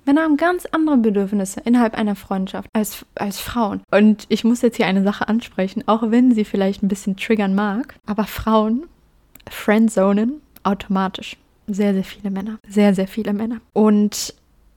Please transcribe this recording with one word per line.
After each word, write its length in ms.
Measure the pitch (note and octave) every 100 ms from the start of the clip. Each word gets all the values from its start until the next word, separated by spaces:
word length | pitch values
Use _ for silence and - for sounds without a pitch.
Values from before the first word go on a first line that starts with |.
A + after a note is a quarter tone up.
| C#4
Männer 160 | C#4+
haben 160 | D#4+ C#4+
ganz 280 | E4+ F4+ -
andere 320 | D#4+ D#4 C4+
Bedürfnisse 600 | A3 G3+ G3 G#3 F#3+ -
innerhalb 340 | A#3 A#3+ A3+ -
einer 200 | G#3+ G3
Freundschaft 540 | - G3 F#3+ F#3+ -
als, 320 | A3 G#3 - - -
als 240 | G3+ -
Frauen. 420 | - A#3+ G#3 G3 -
Und 340 | G3 G#3+ G#3+ -
ich 160 | A3+ A3+
muss 160 | A#3+
jetzt 160 | A#3+ -
hier 100 | F#3
eine 160 | G3
Sache 240 | G3 - -
ansprechen, 560 | A#3 - - F#3+ G#3 -
auch 180 | A3 A#3
wenn 240 | A#3+ B3+
sie 120 | G#3+ G#3
vielleicht 360 | G3+ G3 G3+
ein 60 | G3
bisschen 300 | G3 G#3 F#3+
triggern 360 | - A3 G3
mag. 420 | F#3+ G#3 G3+ - - -
Aber 180 | G#3
Frauen 600 | G3 - A3 A3 G#3+ A#3+ F4 _ _ _ _ - -
friendzonen 920 | - - G#3 A3+ F#3+ G3 G3+ A3+ D4+ - _
automatisch. 720 | F#3+ G3 - F#3+ F#3+ - - - _ _ -
Sehr, 260 | G3 G3+
sehr 120 | F#3+ F3+
viele 260 | - G3+
Männer. 280 | F#3+ G#3 A3 -
Sehr, 280 | G3+ G3+ F#3+
sehr 120 | F#3+
viele 260 | - G#3
Männer. 260 | G3+ A#3 A#3 -
Und 600 | - G#3+ G#3 G#3 - - - _ _ _